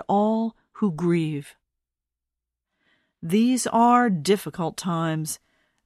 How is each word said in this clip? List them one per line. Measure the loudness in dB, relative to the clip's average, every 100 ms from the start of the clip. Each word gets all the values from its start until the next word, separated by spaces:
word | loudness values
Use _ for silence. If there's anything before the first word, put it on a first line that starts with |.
| 0
all | 0 0 0 -4 -8 _ -4
who | -4
grieve. | -2 0 0 -2 -6 -10 -20 _ _ _ _ _ _ _ _ _ _ _ _ _ _ _ _
These | -2 2 2 0 0
are | 4 4 6 4
difficult | 0 0 0 -2 -6 -6 -6
times. | -4 -2 -2 -4 -6 -10 _ _ _ _